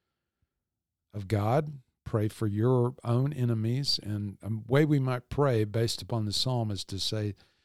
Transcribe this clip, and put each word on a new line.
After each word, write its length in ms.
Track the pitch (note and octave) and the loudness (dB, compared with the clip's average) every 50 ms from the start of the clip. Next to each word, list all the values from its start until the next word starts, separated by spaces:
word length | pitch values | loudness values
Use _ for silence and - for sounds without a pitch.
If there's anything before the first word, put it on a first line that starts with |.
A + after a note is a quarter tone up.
| _ _ _ _ _ _ _ _ _ _ _ _ _ _ _ _ _ _ _ _ _ _ - | _ _ _ _ _ _ _ _ _ _ _ _ _ _ _ _ _ _ _ _ _ _ -10
of 140 | G#2 G2 | -10 -4
God. 540 | F#2 G#2+ G2+ G2+ A2 B2 D#3 D3+ D3+ D3+ C3+ _ _ _ _ _ | -2 0 0 2 2 2 2 0 -2 -10 -14 _ _ _ _ _
Pray 240 | - - A2+ G#2 | -4 -2 0 0
for 200 | A2 - - A2+ | 0 -2 -2 -4
your 480 | G#2+ G2+ G#2 A2 B2 C3 B2 A#2+ B2 C3 - - | -2 0 2 2 4 4 4 2 0 -2 -4 -2
own 280 | A#2+ A#2 A#2+ C3 C#3 | 0 2 2 2 0
enemies. 680 | D3 C#3 B2 A#2 A#2 A2 G#2+ A2+ A#2+ C3 C#3+ - - - | 0 0 0 0 0 0 0 0 -2 -2 0 -2 -2 -2
And 360 | - G2+ G#2+ G#2 G#2 G2+ F#2+ - | -2 -4 -4 -4 -4 -6 -8 -8
a 80 | - G#2 A2+ A2 A2 | -6 -6 -6 -6 -2
way 160 | A2 B2+ C#3+ D#3 | 2 4 4 6
we 160 | D3 D3+ C#3+ | 6 4 2
might 300 | C3 C3 B2+ B2 - _ | 2 0 -2 -4 -4 _
pray 340 | - - D3 C#3 B2 A2 G#2+ | 0 2 2 4 4 2 2
based 380 | G#2 G#2 A2+ A#2 A#2 - - | 2 0 0 0 0 -2 -6
upon 240 | - - A#2+ A2+ G#2+ | -6 -4 -2 -2 -2
the 80 | G#2 G2 | -2 -2
psalm 380 | - - C3 B2+ A#2+ A2+ G#2+ | -2 0 0 0 0 -2 -2
is 120 | G2+ F#2 - | -4 -6 -6
to 140 | - G2+ F#2+ | -8 -6 -4
say, 360 | - - A2 A2 G#2 G#2 G2+ - - _ _ _ _ | -4 -2 -2 -2 -2 -4 -4 -8 -16 _ _ _ _